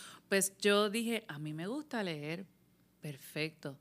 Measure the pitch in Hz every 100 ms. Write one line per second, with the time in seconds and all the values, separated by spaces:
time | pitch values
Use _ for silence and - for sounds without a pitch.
0 | - - _ 196 190 - 208 202 208 226
1 | 226 220 - 147 151 156 180 285 294 233
2 | 185 151 147 170 190 _ _ _ _ _
3 | 151 135 - 151 156 160 147 143